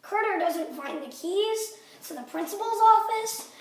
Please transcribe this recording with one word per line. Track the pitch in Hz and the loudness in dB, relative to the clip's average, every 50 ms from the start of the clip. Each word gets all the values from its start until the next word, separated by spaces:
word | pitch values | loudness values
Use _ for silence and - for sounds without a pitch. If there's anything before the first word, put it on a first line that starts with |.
| - | -8
Critter | - 403 415 - 427 381 339 | -2 -2 0 0 0 0 0
doesn't | 349 339 330 330 311 - - - | 0 0 0 -2 -4 -6 -8 -10
find | 277 277 - 302 | -10 -8 -8 -8
the | 277 240 | -10 -10
keys | - - - 349 370 392 427 440 440 440 440 - - - - - - - - | -12 -8 -6 -2 0 2 2 2 0 -2 -4 -6 -10 -14 -20 -20 -20 -18 -16
to | - 330 | -12 -12
the | 269 | -12
principal's | 240 - - 320 339 311 415 403 440 453 453 427 | -10 -8 -6 -6 -6 -4 -4 -4 -2 -2 2 6
office, | 440 440 440 440 427 440 453 440 440 440 - - - - - - | 8 8 8 8 6 2 -2 -2 -2 -4 -6 -8 -10 -14 -16 -20